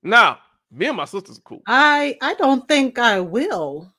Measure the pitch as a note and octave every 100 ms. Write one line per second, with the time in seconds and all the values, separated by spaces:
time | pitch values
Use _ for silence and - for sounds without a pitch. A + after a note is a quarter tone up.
0 | E3 A#3 F#3+ A#2 _ _ _ A#2 A#3+ A#3+
1 | F#3 G3 F#3 A2+ _ - - B3 D4 D4
2 | D4 - C#4 G4 D4 C4+ - D4 C4+ B3
3 | A#3+ G3 F3 G3+ F4 G3+ D3+ C#3+ F#3